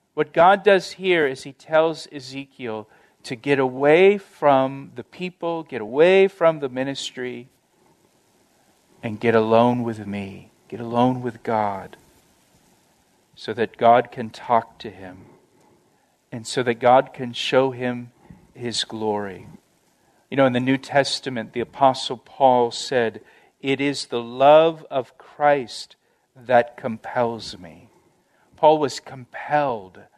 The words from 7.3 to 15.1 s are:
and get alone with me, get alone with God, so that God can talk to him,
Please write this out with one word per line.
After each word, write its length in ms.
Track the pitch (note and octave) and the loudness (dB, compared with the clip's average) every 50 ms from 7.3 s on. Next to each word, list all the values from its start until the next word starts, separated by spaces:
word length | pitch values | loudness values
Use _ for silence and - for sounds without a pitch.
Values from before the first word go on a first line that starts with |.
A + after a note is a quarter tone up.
| A#2+ A#2+ A#2+ C3 _ _ _ _ _ _ _ _ _ _ _ _ _ _ _ _ _ _ _ _ _ _ _ _ _ _ _ _ _ _ - | -10 -12 -16 _ _ _ _ _ _ _ _ _ _ _ _ _ _ _ _ _ _ _ _ _ _ _ _ _ _ _ _ _ _ _ -10
and 160 | A#2 G#2+ G#2 | -10 -8 -4
get 160 | - A#2 A2+ | 0 2 2
alone 480 | A2+ A2 A2 A2+ A2+ A#2 B2 B2 B2 A#2 | 2 4 4 4 4 4 4 2 -2 -4
with 240 | A#2 A2+ G#2+ G#2 | -6 -8 -8 -10
me, 440 | G2 G2 G2+ G2 G2 F#2+ F#2 - _ _ _ _ - | -10 -8 -8 -10 -10 -14 -16 -20 _ _ _ _ -16
get 100 | F#2 G#2 | -14 -12
alone 420 | A#2+ A#2+ A#2 A#2+ B2 B2+ B2+ B2+ | -8 -4 0 2 2 2 0 -2
with 220 | B2 B2 A2 A2+ - | -6 -10 -10 -10 -6
God, 540 | B2 A2+ G#2+ G#2+ G#2 G2 F#2+ F#2 F#2 - - _ _ _ _ _ _ _ _ _ _ _ _ _ _ _ _ _ _ _ _ _ _ _ _ _ _ _ | -4 -2 -2 -2 -2 -4 -8 -12 -16 -20 -20 _ _ _ _ _ _ _ _ _ _ _ _ _ _ _ _ _ _ _ _ _ _ _ _ _ _ _
so 180 | - - - G#2+ | -16 -12 -8 -6
that 240 | A#2 A2 G2+ _ | -4 -6 -6 _
God 320 | - B2 A#2 A#2+ B2 B2 B2 | 2 4 6 6 4 4 -2
can 200 | - C3 A#2 A2 | -6 -12 -12 -12
talk 500 | - - - - B2 A2+ - - _ - | -14 -10 -4 0 0 0 0 -4 _ -18
to 100 | - A#2 | -18 -16
him, 360 | F#2 F#2 F#2+ F#2 | -16 -16 -18 -20